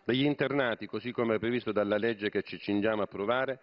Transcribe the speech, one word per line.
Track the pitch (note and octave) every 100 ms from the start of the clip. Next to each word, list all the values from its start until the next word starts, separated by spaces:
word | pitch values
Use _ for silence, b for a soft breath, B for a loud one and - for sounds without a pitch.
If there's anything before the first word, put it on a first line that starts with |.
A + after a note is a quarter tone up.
Dagli | - B2+
internati, | C#3+ C#3+ C3+ C#3 B2 G#2+ G#2
così | G#2+ A#2+
come | A#2+ A#2 G#2+
previsto | A2 B2 A2+
dalla | G#2 G#2 G#2
legge | A#2 G#2+ G#2
che | G2+
ci | -
accingiamo | F2+ - G2+ G#2+ G#2+
a |
approvare, | G2 F#2+ G2+ B2+ C3 B2+